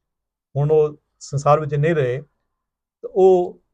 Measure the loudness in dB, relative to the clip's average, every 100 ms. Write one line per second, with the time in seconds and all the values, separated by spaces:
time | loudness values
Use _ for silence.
0 | _ _ _ _ _ -4 0 2 0 -4
1 | _ _ -10 -4 0 0 0 -2 -2 -2
2 | -2 -6 -12 _ _ _ _ _ _ _
3 | -8 2 4 4 0 -10 _